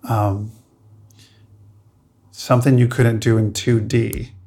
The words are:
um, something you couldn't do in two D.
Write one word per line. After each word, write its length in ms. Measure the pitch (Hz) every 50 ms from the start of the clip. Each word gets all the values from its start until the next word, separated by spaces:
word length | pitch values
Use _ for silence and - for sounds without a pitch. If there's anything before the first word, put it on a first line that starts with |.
| _ -
um, 420 | 117 110 104 104 98 101 107 107 - _ _ _ _ _ _ _ - _ _ _ _ _ - _ _ _ _ _ - _ _ _ _ _ _ _ _ _ _ _ _ _ _ _ _
something 460 | - - - 131 123 123 143 131 123
you 100 | 120 120
couldn't 320 | 123 - 123 120 113 110
do 160 | - 120 113 110
in 140 | 110 104 104
two 260 | - - - 120 113
D. 520 | 104 - - 120 113 110 - - - - - - -